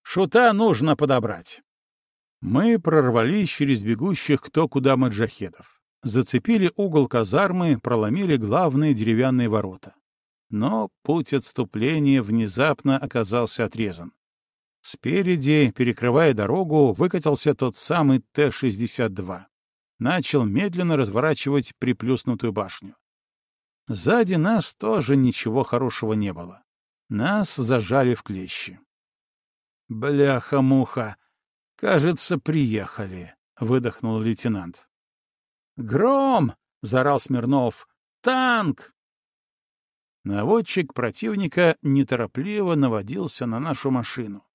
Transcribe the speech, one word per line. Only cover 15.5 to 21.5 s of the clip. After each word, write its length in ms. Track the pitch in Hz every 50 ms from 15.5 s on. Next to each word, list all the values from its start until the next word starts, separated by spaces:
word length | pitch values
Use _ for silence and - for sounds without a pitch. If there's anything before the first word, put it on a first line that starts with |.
| 151 151 143 120 -
перекрывая 600 | - 127 123 113 - 123 123 120 147 165 151 123
дорогу, 580 | 107 104 101 131 185 190 156 151 156 143 127 98
выкатился 600 | - 156 180 - 180 - 156 143 - - 151 135
тот 200 | - 135 123 -
самый 440 | - - - 156 175 151 139 135 127
Т 320 | - _ _ - 147 135
шестьдесят 640 | - - - 127 98 98 120 113 - - 120 107 95
два. 320 | 95 92 92 92 87 - _ _ _ _ _ _ _ _ _ _
Начал 480 | _ 113 135 175 180 143 - - 143 120
медленно 500 | 104 98 135 196 208 170 180 180 170 160
разворачивать 800 | 139 127 104 95 113 139 160 147 - - 139